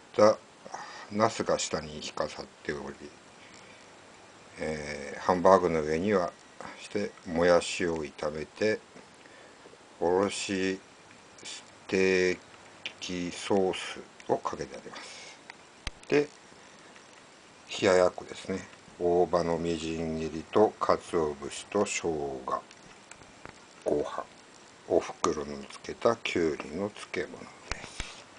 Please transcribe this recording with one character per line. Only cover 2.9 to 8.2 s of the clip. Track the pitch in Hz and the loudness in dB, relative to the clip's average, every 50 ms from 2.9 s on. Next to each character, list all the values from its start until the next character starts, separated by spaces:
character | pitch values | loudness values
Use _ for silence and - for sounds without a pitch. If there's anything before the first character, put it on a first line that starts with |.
| 69 - 71 73 - - - - - - - - - - - - - - - - - - - - - - - - - - - - - - | -12 -14 -16 -18 -18 -20 -20 -20 -20 -20 -20 -20 -20 -20 -20 -20 -20 -20 -20 -20 -20 -20 -20 -20 -20 -20 -20 -20 -20 -20 -20 -18 -10 -6
え | 76 78 78 76 73 73 73 71 71 71 - - | -4 -4 -4 -4 -6 -8 -8 -8 -8 -10 -10 -4
ー、 | |
ハ | - - 95 | 2 2 2
ン | 90 | 6
バ | 87 95 95 92 | 8 8 8 10
ー | |
グ | 90 85 | 8 6
の | 82 80 | 2 2
上 | 76 76 78 80 | 0 0 0 0
に | 92 104 104 | 2 2 2
は | 95 87 82 - - - - - - - - - - | 2 2 0 -4 -10 -20 -20 -20 -16 -16 -16 -14 -16
し | - - | -14 -8
て | - 104 101 - - - - | -6 -4 -4 -6 -8 -10 -10
も | 95 82 80 87 | -4 0 4 6
や | 90 87 85 | 6 6 6
し | 82 - - - 95 85 | 4 2 -4 -2 0 0
を | 82 80 76 | 0 -2 -4
炒 | 71 - - | -8 -8 -6